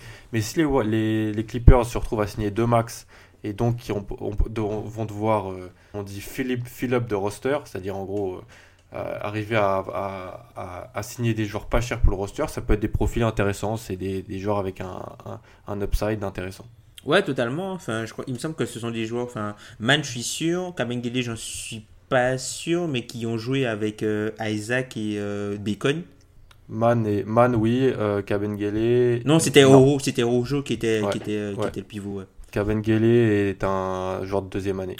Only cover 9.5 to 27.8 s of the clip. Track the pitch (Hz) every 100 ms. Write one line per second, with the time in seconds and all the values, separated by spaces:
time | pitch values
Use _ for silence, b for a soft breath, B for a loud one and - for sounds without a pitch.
9.5 | 113 101 95 95 92 98 95 92 - -
10.5 | - 95 90 87 - 107 - 120 110 107
11.5 | 101 - 120 - 120 - 95 101 - -
12.5 | - - 107 104 - 101 - 117 110 101
13.5 | 98 104 110 - 92 92 95 92 95 98
14.5 | 101 95 95 95 95 - - 110 107 b
15.5 | b - 101 101 - 107 107 98 95 92
16.5 | - - - - - - 170 196 135 120
17.5 | 143 190 185 - 113 113 - 131 123 160
18.5 | 160 117 117 117 113 110 117 123 110 104
19.5 | 104 B B 110 143 143 120 117 - 160
20.5 | 175 180 175 120 123 120 123 120 113 -
21.5 | - - 113 - - _ 131 123 131 -
22.5 | - - 170 175 127 113 117 113 113 113
23.5 | 135 127 107 107 107 110 107 107 - 110
24.5 | 107 104 127 131 - 107 104 104 101 101
25.5 | 101 101 98 135 151 175 - - - -
26.5 | - - 110 117 120 107 104 101 113 123
27.5 | 117 110 123